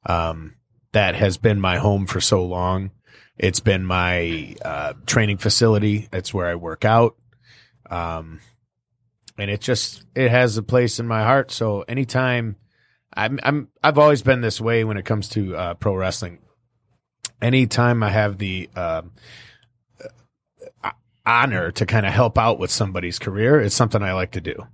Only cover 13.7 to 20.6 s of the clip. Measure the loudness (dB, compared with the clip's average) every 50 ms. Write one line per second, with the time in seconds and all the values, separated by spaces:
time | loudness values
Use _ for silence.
13.7 | _ _ 0 2 6 6 6 6 6 4 2 0 0 2 0 -4 -4 -2 -2 0
14.7 | 0 0 0 0 -4 -6 -2 -2 -2 -2 -2 -4 -4 -4 -4 -4 -4 -6 -6 -6
15.7 | -6 -4 -2 -2 -2 0 -2 -2 -4 -4 -8 -10 -12 -16 _ _ _ _ _ _
16.7 | _ _ _ _ _ _ _ _ _ _ -10 -10 _ _ 0 2 4 4 2 2
17.7 | 2 2 2 2 2 2 0 2 2 2 2 0 -2 -4 -4 -4 -4 -6 -8 -10
18.7 | _ -6 -4 -4 -4 -4 -6 -10 -20 _ -20 -20 -20 -20 -20 -20 _ _ _ _
19.7 | _ _ _ _ _ _ -20 -20 _ _ _ _ _ _ _ _ _ _